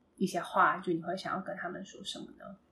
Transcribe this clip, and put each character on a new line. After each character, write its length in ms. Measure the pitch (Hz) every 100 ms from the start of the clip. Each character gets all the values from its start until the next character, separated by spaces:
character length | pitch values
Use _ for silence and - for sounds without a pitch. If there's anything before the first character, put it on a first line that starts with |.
| _ -
一 100 | 190
些 140 | 175
话， 380 | 165 196 170 170
就 140 | 190
你 100 | 170
会 120 | 170 180
想 180 | -
要 80 | 190
跟 120 | 196 190
他 120 | 175
们 160 | 185
说 180 | 196 -
什 160 | - -
么 80 | - -
呢？ 180 | - - _